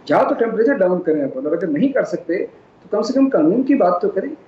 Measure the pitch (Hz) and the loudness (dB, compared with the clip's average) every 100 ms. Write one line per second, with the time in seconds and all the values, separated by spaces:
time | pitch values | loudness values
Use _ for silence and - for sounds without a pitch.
0 | - 165 254 277 226 190 254 190 180 180 | -2 0 2 0 -2 2 2 2 2 0
1 | 160 151 131 127 147 165 180 147 262 226 | 0 -2 -2 -4 -4 -4 -2 0 0 0
2 | - 170 - 180 - - _ _ - 208 | -4 -6 -4 -6 -6 -12 _ _ -6 -4
3 | 226 269 269 - 156 233 262 277 180 180 | 0 2 2 4 2 2 2 2 2 2
4 | 190 190 277 - | -2 -4 -6 -12